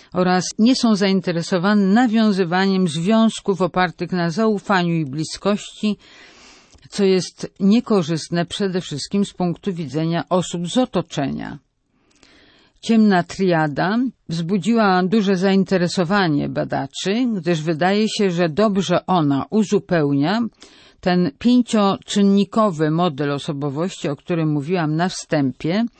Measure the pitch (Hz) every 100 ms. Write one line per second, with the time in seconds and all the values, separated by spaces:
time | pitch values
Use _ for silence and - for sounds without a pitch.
0 | - 185 185 180 180 - 220 254 233 208
1 | 202 190 180 170 165 185 185 208 190 214
2 | 254 220 214 190 175 180 196 190 185 165
3 | 170 220 226 - - 175 185 185 180 -
4 | 175 185 170 165 220 202 - 190 175 165
5 | 147 143 156 - 196 208 - - 214 196
6 | - - - - - - _ _ - -
7 | 196 185 170 - - - 196 226 - 208
8 | 151 165 - 170 170 - 196 180 - 143
9 | - 202 202 - 180 165 - 170 151 143
10 | 165 170 - 180 165 175 175 233 254 185
11 | 165 - 139 - 107 143 _ _ _ _
12 | _ _ _ _ _ _ _ _ - 226
13 | 214 185 165 - 190 165 156 139 165 226
14 | 254 - - 165 165 202 165 233 208 180
15 | 185 226 196 185 196 190 185 190 170 -
16 | 165 202 180 147 143 135 143 139 135 -
17 | 180 220 254 208 156 170 156 156 180 202
18 | 214 - 196 170 175 147 214 196 175 175
19 | - 185 147 139 - 214 202 202 - 175
20 | 147 139 147 214 226 - - - - _
21 | 185 180 180 - 233 247 240 220 196 -
22 | - 208 202 196 196 226 214 156 156 160
23 | 180 135 147 139 - 143 147 135 185 -
24 | 160 143 - 160 156 147 139 185 151 156
25 | 180 - - 156 135 - - 190 233 -